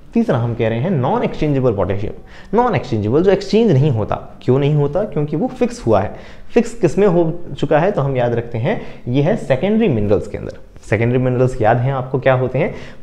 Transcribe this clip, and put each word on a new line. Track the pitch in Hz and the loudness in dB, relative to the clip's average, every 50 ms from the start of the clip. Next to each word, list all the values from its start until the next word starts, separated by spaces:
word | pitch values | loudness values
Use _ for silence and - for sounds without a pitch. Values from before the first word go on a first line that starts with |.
| - - - | -10 -4 0
तीसरा | 233 226 226 160 | 0 2 2 0
हम | 120 117 117 113 | 0 0 -2 -2
कह | - 117 110 | 0 0 0
रहे | 113 120 | 0 0
हैं | 135 190 | -2 0
नॉन | 190 135 120 147 208 247 254 | 0 0 0 0 0 0 -2
एक्सचेंजेबल | - - - 151 151 143 131 127 123 107 | -2 -2 -2 0 0 2 2 2 2 2
पोटेशियम। | 101 90 92 98 101 - - - - - - - - - - 190 | 0 0 0 0 -2 -4 -6 -8 -10 -16 -20 -20 -18 -10 -2 0
नॉन | 226 247 247 190 | 0 2 2 0
एक्सचेंजेबल | 127 - - - 107 98 104 123 156 185 | -2 -2 -2 -2 -2 0 2 2 2 4
जो | 196 | 4
exchange | 190 196 - - 196 220 233 214 | 2 2 0 0 2 4 4 4
नहीं | 147 131 143 156 | 4 4 4 2
होता, | 117 110 101 - - - - - - - | 2 0 0 -2 -4 -6 -6 -14 -14 -6
क्यों | - - 123 139 | 0 2 2 4
नहीं | 143 143 151 | 4 2 2
होता? | 147 143 143 147 180 220 | 2 0 0 0 -2 -2
क्योंकि | 220 - 156 147 151 - | -2 -2 -4 -2 -2 -2
वो | 190 226 | -2 -2
fix | 254 - - 247 233 - - - | -2 -2 -2 -2 -2 -2 -2 0
हुआ | 120 107 98 | 2 2 2
है। | 101 - - - - - - - - - - | 2 -2 -8 -12 -16 -18 -18 -16 -6 0 2
Fix | 240 233 - - | 2 2 0 -2
किस | - 196 160 - | 0 0 0 2
में | 190 202 | 4 2
हो | 208 165 175 170 165 147 - - - 143 | 4 4 2 2 0 -2 -6 -8 -8 -6
चुका | - - 143 160 147 | -4 -2 2 2 2
है? | 165 202 | 2 2
तो | - - | 0 0
हम | 139 139 135 | -2 0 0
याद | 123 120 123 117 | 0 0 0 0
रखते | 117 117 - - | -2 -4 -4 -6
हैं | 113 117 170 226 214 - - - - - | -4 -2 -2 -2 -4 -6 -10 -14 -10 -6
ये | 123 123 143 | 0 2 2
है | 143 170 220 | 2 2 2
secondary | - - - 135 135 160 202 220 220 233 | 0 0 0 0 0 2 2 2 2 2
minerals | 190 127 107 104 101 104 87 - | 2 2 2 2 2 2 0 0
के | - - | -4 -10
अंदर। | - 52 - - - - - - - - - | -10 -10 -10 -12 -14 -18 -20 -20 -12 -6 -2
Secondary | 113 101 117 120 123 131 | 0 0 2 2 2 2
minerals | 127 127 127 120 127 127 - - | 2 2 2 2 2 2 2 2
याद | 110 104 120 | 2 2 2
हैं | 123 120 135 139 | 2 2 -2 -2
आपको | 135 131 131 - 131 | -4 -4 -4 -4 0
क्या | - 135 131 | 2 2 2
होते | 123 131 120 - 131 | 2 0 0 0 0
हैं? | 175 247 - - - - - - | -2 -2 -4 -8 -14 -14 -14 -6